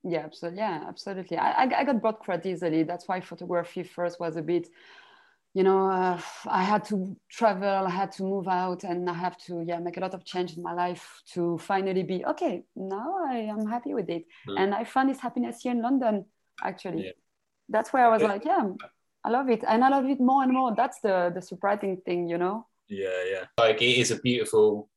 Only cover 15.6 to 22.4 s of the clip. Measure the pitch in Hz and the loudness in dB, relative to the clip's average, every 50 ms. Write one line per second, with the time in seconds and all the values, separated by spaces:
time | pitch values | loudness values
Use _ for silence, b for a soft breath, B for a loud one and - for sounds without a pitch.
15.6 | - 254 247 240 226 240 269 269 254 226 208 202 190 _ _ _ _ _ _ - | -4 -2 -2 0 0 2 0 2 2 2 0 0 -2 _ _ _ _ _ _ -8
16.6 | - - 180 - - 190 170 160 190 185 - _ _ _ _ _ _ _ _ _ | -6 -6 -6 -6 -8 -6 -4 -4 -4 -6 -10 _ _ _ _ _ _ _ _ _
17.6 | _ - 208 220 226 - - 262 247 233 226 220 226 214 202 202 220 302 381 370 | _ 0 0 0 0 2 4 6 6 6 6 6 4 2 2 0 0 0 0 2
18.6 | 247 196 185 - - - _ _ _ _ _ _ - - 226 254 277 262 233 214 | 2 0 -4 -6 -14 -20 _ _ _ _ _ _ -4 0 0 0 2 2 0 0
19.6 | - - 220 226 247 262 277 277 254 269 277 269 254 247 262 269 269 254 254 262 | 2 2 4 4 6 6 4 4 2 2 2 2 4 4 4 4 4 2 2 2
20.6 | 262 247 214 226 240 269 - - - 214 190 185 175 175 170 180 180 - 190 175 | 2 0 2 0 0 0 -2 -2 0 2 2 2 2 0 -2 -4 -10 -10 -12 -2
21.6 | - 196 208 208 202 196 185 185 _ - 180 175 175 170 170 170 | 0 0 0 0 -2 -4 -4 -4 _ -4 -2 -2 -2 -2 -2 -2